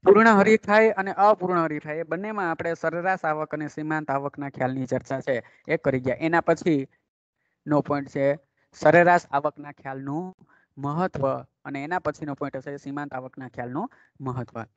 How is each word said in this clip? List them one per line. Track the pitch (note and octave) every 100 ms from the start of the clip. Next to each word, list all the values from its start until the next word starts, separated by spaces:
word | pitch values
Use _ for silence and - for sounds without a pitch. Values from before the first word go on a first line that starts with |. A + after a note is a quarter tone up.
પૂર્ણ | - G#3 A3+
હરીફાઈ | G#3 G3 A3 - G#3 A3
અને | G3 G3
અપૂર્ણ | F#3 G3+ G#3 F3+ F3+
હરીફાઈ | D#3+ D3+ D3+ D3+
એ |
બંનેમાં | D#3+ E3+ G#3 G#3+ F3+
આપણે | D#3+ E3+
સરેરાશ | E3 E3 E3+ F3+ F#3+
આવક | D#3+ D#3 D#3
અને | D3+ D3+
સીમાંત | - D#3 D#3 D3+
આવકના | C#3 C#3+ - C#3
ખ્યાલની | - B2+ C3 B2+
ચર્ચા | C3 - C3+
છે | B2+ B2 - _ -
એ | D#3+
કરી | D3 C3
ગયા. | B2+ B2
એના | E3 E3+
પછીનો | D#3+ E3 - D3 C3+ _ _ _ _ _ _ _ - D3
પોઇન્ટ | C#3 C#3+ C#3
છે | D3 C#3 C#3+ _ _ _
સરેરાશ | - D3+ E3 F3 F3 -
આવકના | C#3 D3 D3 D3
ખ્યાલનું | C#3+ C#3 C3+ C#3 D3 F#3 - _ _ _ -
મહત્વ | C#3 D#3 F#3 - C3+ C3 B2+ _
અને | - C#3
એના | D3 F3+
પછીનો | D3+ D3 D3+
પોઇન્ટ | C#3 C#3+ C3
હશે | C3 C#3+
સીમાંત | C#3+ C#3+ C#3+
આવકના | C3+ C3 - C3
ખ્યાલનું | - B2 C3+ A#3 _ _ _
મહત્વ. | C3+ B2 A#2 A#2 A2